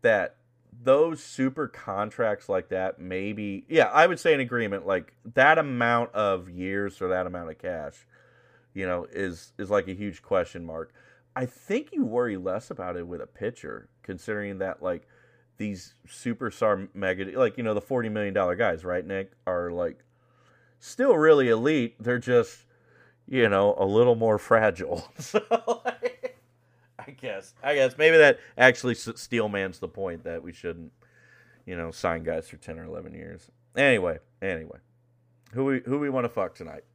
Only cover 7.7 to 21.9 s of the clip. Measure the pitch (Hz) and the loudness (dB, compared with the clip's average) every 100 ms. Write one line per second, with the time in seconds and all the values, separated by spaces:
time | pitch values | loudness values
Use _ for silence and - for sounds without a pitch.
7.7 | 85 71 - _ _ _ _ _ _ _ | -8 -10 -14 _ _ _ _ _ _ _
8.7 | 98 92 90 - - 98 85 - _ 95 | -8 -4 -4 -6 -6 -6 -8 -16 _ -2
9.7 | 101 90 92 104 87 _ 98 85 90 85 | 0 0 -8 -10 -10 _ -2 -2 -8 -12
10.7 | 80 82 _ _ _ _ - 127 - - | -12 -12 _ _ _ _ -10 -10 -10 -6
11.7 | 214 311 339 226 120 120 98 92 95 - | -6 -6 -4 -2 0 -2 -2 -4 -6 -8
12.7 | - 90 87 87 87 62 _ 104 123 73 | -12 -8 -8 -8 -10 -12 _ -10 -8 -14
13.7 | 55 - _ - 92 - 104 104 98 95 | -14 -16 _ -14 -14 -8 -8 -8 -6 -6
14.7 | - 90 85 _ _ _ _ _ _ 107 | -6 -6 -6 _ _ _ _ _ _ -8
15.7 | 95 - _ _ - 127 113 120 - 110 | -8 -14 _ _ -10 -8 -6 -8 -2 0
16.7 | 98 98 - 98 92 98 92 123 104 113 | 0 -4 -6 -4 -4 -6 0 0 0 -4
17.7 | 104 - 131 113 107 101 98 92 90 110 | -4 -2 -4 -2 -4 -2 0 0 0 0
18.7 | 82 90 90 82 98 95 _ - 90 87 | -2 -4 -6 -4 -8 -8 _ -6 -4 -4
19.7 | 87 87 - _ _ _ _ _ _ _ | -4 -4 -6 _ _ _ _ _ _ _
20.7 | _ - - 269 180 156 147 127 113 127 | _ -20 0 4 6 8 8 6 4 4
21.7 | 156 117 | 2 0